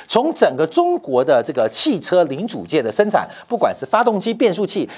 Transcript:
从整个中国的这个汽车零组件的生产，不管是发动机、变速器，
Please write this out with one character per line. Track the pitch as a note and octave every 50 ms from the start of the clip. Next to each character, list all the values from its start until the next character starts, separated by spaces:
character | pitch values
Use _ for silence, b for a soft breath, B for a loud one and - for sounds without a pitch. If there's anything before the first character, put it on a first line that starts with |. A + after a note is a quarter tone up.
| B -
从 | - A3+ C4+ E4 -
整 | - A3+ D#3 C3
个 | B2+ D#3
中 | D#3 - F4 F4 F4 F4 -
国 | - - C3 B2 -
的 | - C#3 A#2+ A#2
这 | - C#3
个 | B2+ A2 A2
汽 | - - - D#4 A#3 E3
车 | - - F3+ F3+ E3+
零 | C#3 C3+ D3 G#3
组 | - - - -
件 | E3+ - D3+ A#2
的 | A2
生 | G#2+ - G#3 G#3+
产， | G3+ C#3+ E2+ B B B B
不 | - A#3+
管 | G#3 - G2+ -
是 | - -
发 | - - G#3+ A#3
动 | A#3 A3 F#3+
机、 | - A3+ A3
变 | A#3 C#4+ G#3+ E3+
速 | G3 G3+
器， | F3+ - G3+ B2 B B